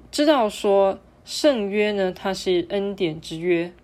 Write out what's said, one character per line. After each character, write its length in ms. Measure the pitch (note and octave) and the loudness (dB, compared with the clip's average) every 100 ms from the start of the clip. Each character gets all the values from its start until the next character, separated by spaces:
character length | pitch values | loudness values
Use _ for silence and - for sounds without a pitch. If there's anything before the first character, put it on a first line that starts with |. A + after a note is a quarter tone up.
| - | -6
知 160 | - D4+ | 0 4
道 200 | C#4+ G#3+ | 4 2
说， 480 | - G#3 G3 G3 F#3+ - _ | 0 2 4 4 0 -10 _
圣 460 | - - D4+ B3 G3+ | -14 0 2 2 0
约 220 | G#3 G#3 | 0 0
呢， 200 | G3+ F#3 | 0 -2
它 220 | F3+ G3 | -2 -6
是 320 | F#3+ F#3+ F3+ E3+ | -4 0 0 0
恩 260 | G3+ G3+ | -4 -4
典 260 | G3 E3+ D#3 | -2 -4 -4
之 180 | - D#3+ | -10 -4
约， 340 | F3 E3+ F3 - | 0 0 -2 -10